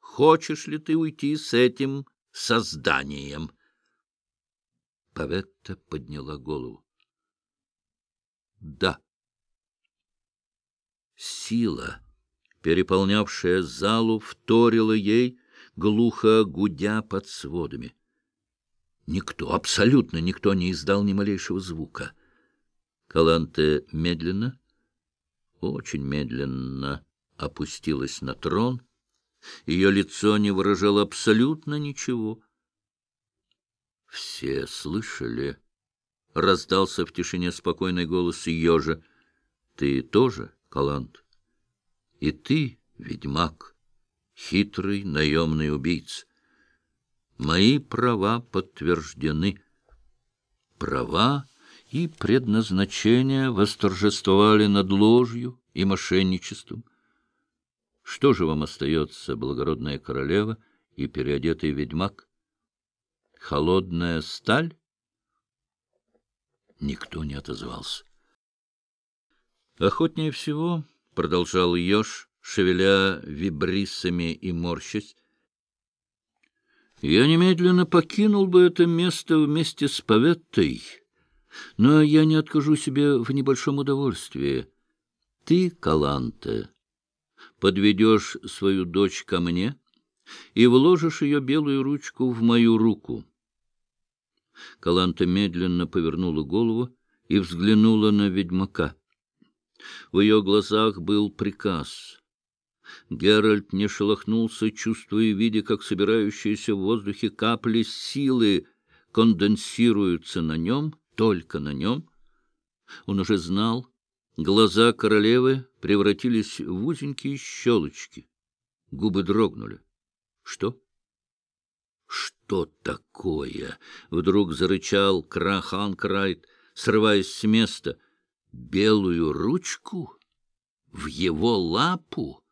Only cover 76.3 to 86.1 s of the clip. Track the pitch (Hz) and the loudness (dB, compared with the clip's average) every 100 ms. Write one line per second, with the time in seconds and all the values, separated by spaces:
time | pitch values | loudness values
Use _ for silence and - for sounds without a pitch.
76.3 | _ _ _ _ _ _ _ 71 87 139 | _ _ _ _ _ _ _ 0 4 4
77.3 | 165 180 175 180 180 170 180 165 - 214 | 6 4 4 4 4 4 2 2 2 2
78.3 | 208 196 180 180 180 170 170 180 160 - | 4 4 6 6 6 2 4 0 -2 0
79.3 | 160 151 151 156 - 143 - - 110 139 | 2 2 0 -2 -2 -4 -4 2 4 4
80.3 | 165 _ - 80 60 - - _ _ _ | 2 _ 2 2 0 -12 -20 _ _ _
81.3 | _ _ - - - 117 156 151 156 156 | _ _ -20 -20 2 6 6 6 6 6
82.3 | 156 151 156 147 151 - 135 147 139 117 | 2 2 0 2 0 0 0 2 2 0
83.3 | 135 139 131 - 139 139 139 139 95 - | -2 0 0 0 -2 -2 0 -2 -4 -8
84.3 | - 69 65 - _ _ _ _ _ _ | -4 -2 -2 -6 _ _ _ _ _ _
85.3 | _ - 170 180 - - 78 71 | _ 0 2 2 -2 0 2 2